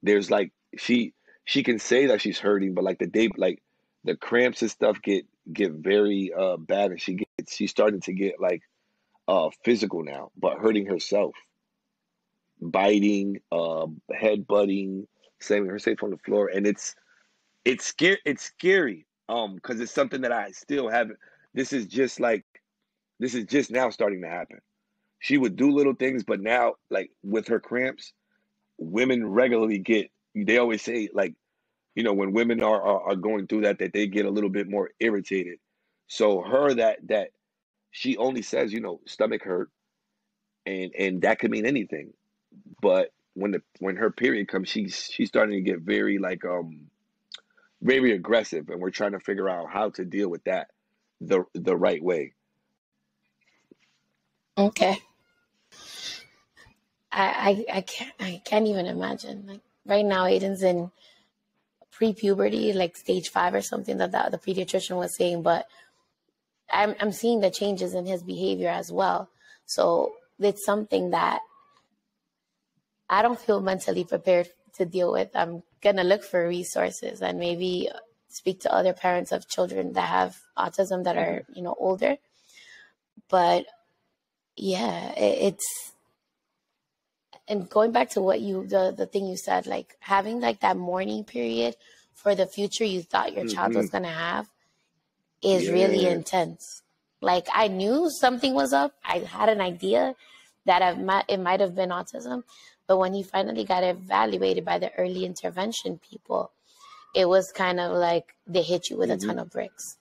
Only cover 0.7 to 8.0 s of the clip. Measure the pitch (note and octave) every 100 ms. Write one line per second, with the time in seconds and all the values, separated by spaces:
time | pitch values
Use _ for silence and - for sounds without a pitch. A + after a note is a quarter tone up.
0.7 | - - B2 A2+ _ _ _ - C#3+ B2+
1.7 | A2+ - B2 C#3 G#2+ G#2+ F#2 - G2+ F#2+
2.7 | F#2 F#2+ F2+ F#2 G#2+ A2+ - F#2 F2 _
3.7 | _ _ _ - A2+ - A#2 B2 A2+ A2+
4.7 | - A2 G#2 - G2 - _ - E2 G2
5.7 | D#2 E2 G2+ G#2 G2 F#2+ E2 F#2+ F2 D#2+
6.7 | G2 G2+ F2 - F#2 G#2+ - - - G2+
7.7 | - G#2+ G2+